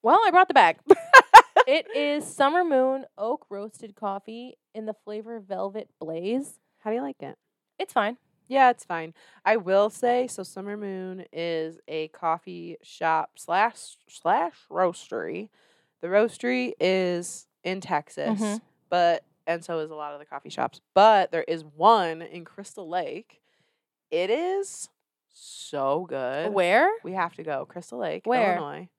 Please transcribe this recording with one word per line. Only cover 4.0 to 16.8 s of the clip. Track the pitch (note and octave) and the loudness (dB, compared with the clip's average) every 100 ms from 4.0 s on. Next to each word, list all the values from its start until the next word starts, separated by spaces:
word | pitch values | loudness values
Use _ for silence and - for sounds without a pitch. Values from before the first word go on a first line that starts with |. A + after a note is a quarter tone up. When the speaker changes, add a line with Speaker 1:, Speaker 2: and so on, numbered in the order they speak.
| G#3 G3 G#3 A3+ B3 - _ G#3+ | -8 -8 -12 -16 -16 -20 _ -14
Speaker 1:
in | A3 | -12
the | |
flavor | G#3 - G#3+ A3 A#3 | -12 -12 -14 -12 -16
Velvet | F#3+ F#3+ F#3+ G#3 - _ | -12 -8 -8 -8 -14 _
Blaze. | D#3+ E3 F#3 B3 C#4 - _ _ | -12 -8 -6 -6 -6 -16 _ _
Speaker 2:
How | A3 | -8
do | A3+ | -6
you | |
like | C#4 - | -8 -12
it? | C#3 - _ _ _ _ | -16 -18 _ _ _ _
Speaker 1:
It's | F#4+ | -4
fine. | - G#3 B3 _ _ _ | -2 -2 -6 _ _ _
Speaker 2:
Yeah, | C4+ B3+ | 4 4
it's | B3 - | 2 -6
fine. | E3+ D#3+ - _ _ | -10 -10 -16 _ _
I | F#3 A3 | -2 -2
will | F3+ G3 G#3 | 0 2 0
say, | - B3 B3 B3+ | 0 -2 0 -2
so | - | -8
Summer | F#3 - G3+ G#3 | -14 -14 -12 -12
Moon | G3+ F#3+ F#3 F#3 - | -10 -10 -12 -14 -14
is | - E3+ E3 D#3+ E3 - | -10 -6 -6 -6 -12 -12
a | D#3 D#3 | -10 -10
coffee | - E3+ E3+ - F3 E3+ E3 | -6 -4 -4 -8 -16 -16 -18
shop | - - E3 D#3+ - _ | -20 -6 -2 -2 -4 _
slash, | - F3 A3+ - - - _ | -4 -2 -2 -4 -20 -20 _
slash | - E3 A3 E4+ _ _ | -8 -2 -2 -2 _ _
roastery. | E3+ F#3 F3 - - E2 F3 G#3+ _ _ _ _ _ | -2 -2 -2 -12 -10 -8 -10 -14 _ _ _ _ _
The | E3+ | -2
roastery | G3 A3+ - B3 B3+ B3 | 0 0 -2 -4 -4 -4
is | - | -2